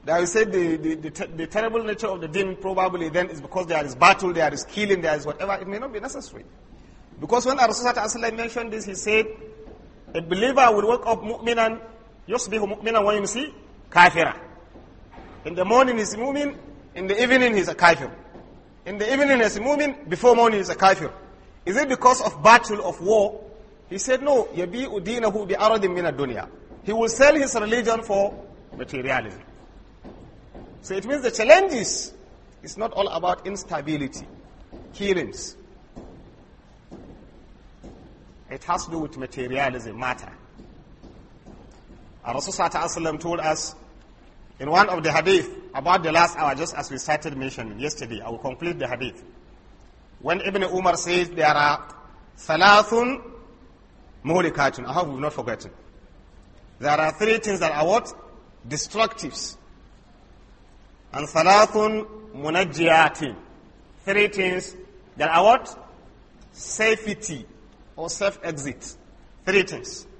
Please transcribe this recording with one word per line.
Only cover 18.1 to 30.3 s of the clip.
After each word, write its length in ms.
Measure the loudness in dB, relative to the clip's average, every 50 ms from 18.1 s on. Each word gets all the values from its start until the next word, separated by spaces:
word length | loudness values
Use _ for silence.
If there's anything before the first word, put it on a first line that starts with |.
| -12 -16 -20 -20 -20 -20 -20 -20 -20 -20 -20 -20 -20 -18 -14
In 120 | -12 -6
the 160 | -4 -2 0 2
evening 260 | 2 4 4 4 4
he's 160 | 4 2 0
a 60 | -2
mu'min, 480 | -2 0 0 0 0 -2 -4 -8 -8 -8
before 260 | -6 4 6 6 8
morning 240 | 8 6 4 4 2
he's 100 | -2 -2
a 60 | 0
kafir. 380 | 4 6 6 6 6 0 -8 -10 -12 -20 -20 -20 -20 -20 -20 -20 -10 -6
Is 120 | -2 0
it 100 | 0 2
because 320 | 0 0 4 6 6 6 6
of 220 | 0 -4 -4 4 8
battle, 400 | 8 8 8 6 2 -6 -4 -4
of 140 | -6 -6 -6
war? 420 | 0 2 4 4 4 2 -2 -10 -16 -18 -20 -20 -20 -20 -20 -20 -16 -12
He 100 | -10 -8
said, 220 | 0 0 0 0
"No, 240 | 2 2 2 2 2 0 -4
yabi'u 460 | -6 -6 -6 -4 -8 -8 -6 -6 -8
dinahu 460 | -6 -6 -4 -2 -2 -2 -2 -2 -4
bi 80 | -4 -2
aradin 380 | 2 2 2 4 4 2 0 -2
min 120 | 0 -2
ad-dunya." 420 | -4 -2 -2 -4 -4 -4 -8 -10 -12 -14 -20 -20 -20 -20 -12 -8
He 80 | -6
will 160 | -2 0 0
sell 280 | -2 4 6 6 6 8
his 200 | 6 2 0 -2
religion 460 | -4 -2 0 -2 0 0 0 -2 -2
for 360 | -2 -2 0 0 0 0 -2 -10 -18 -20 -20 -20 -20 -20 -14
materialism. 680 | -14 -12 -10 -8 -8 -4 -2 -2 -2 -4 -6 -14 -16 -20 -20 -20 -20 -20 -20 -20 -20 -20 -20 -20 -20 -20 -20 -20 -20 -20 -20